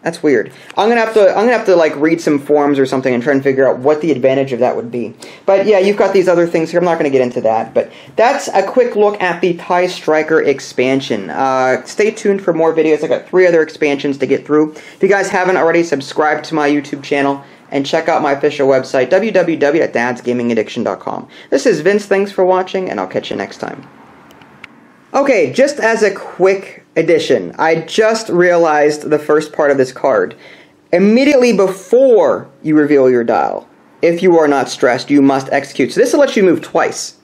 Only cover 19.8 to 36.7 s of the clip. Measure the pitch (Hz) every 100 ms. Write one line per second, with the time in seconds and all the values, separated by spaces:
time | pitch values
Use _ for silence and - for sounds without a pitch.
19.8 | 131 120 120 117 123 123 120 113 107 -
20.8 | 110 95 - 101 - - - 277 269 170
21.8 | 156 208 202 196 202 - 185 185 185 190
22.8 | 185 - 92 - - 107 98 - - -
23.8 | - - - - - - - - - _
24.8 | _ _ _ 262 277 226 139 131 269 -
25.8 | 214 226 202 - - - 185 196 - -
26.8 | _ - 165 160 - 123 87 - 156 165
27.8 | 160 - 220 220 - 175 180 175 165 151
28.8 | 147 151 - 151 - 151 151 - 147 139
29.8 | 131 - 139 110 92 - - - _ _
30.8 | _ 175 202 226 285 285 240 190 190 185
31.8 | - 233 269 220 147 92 - _ 151 156
32.8 | 143 147 131 123 117 104 62 50 - _
33.8 | _ _ 165 170 185 170 151 143 123 -
34.8 | 131 123 - 143 135 135 135 139 139 -
35.8 | 135 - 240 311 269 - 190 151 -